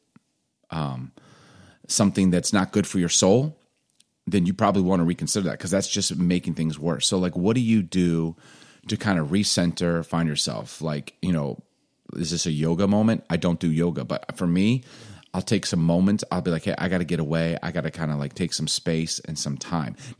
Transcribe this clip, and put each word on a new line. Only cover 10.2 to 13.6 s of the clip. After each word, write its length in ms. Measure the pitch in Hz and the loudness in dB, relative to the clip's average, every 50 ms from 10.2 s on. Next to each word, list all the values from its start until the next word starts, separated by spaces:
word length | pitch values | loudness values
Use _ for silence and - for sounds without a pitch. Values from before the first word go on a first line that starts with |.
| 85 80 | 0 0
yourself? 540 | 73 - - - 58 53 58 - - - | 0 -2 -4 -4 -6 -8 -10 -12 -12 -8
Like, 320 | 80 80 76 71 - - - _ | -6 -4 -4 -6 -8 -12 -12 _
you 100 | - 95 | -2 -2
know, 300 | 87 78 71 67 53 - - _ _ _ _ _ _ _ _ - - | 0 0 -2 -4 -6 -8 -14 _ _ _ _ _ _ _ _ -12 -8
is 140 | - 87 78 | -6 -4 -4
this 160 | 87 82 - | -2 -2 -2
a 40 | 87 | -2
yoga 340 | 76 73 78 82 85 85 101 | 0 0 0 0 2 2 2
moment? 380 | 98 101 104 110 117 110 - - - | 2 4 4 4 2 2 0 -2 -4
I 60 | 85 82 | -2 0
don't 200 | 85 87 82 | 0 0 0
do 120 | - | 0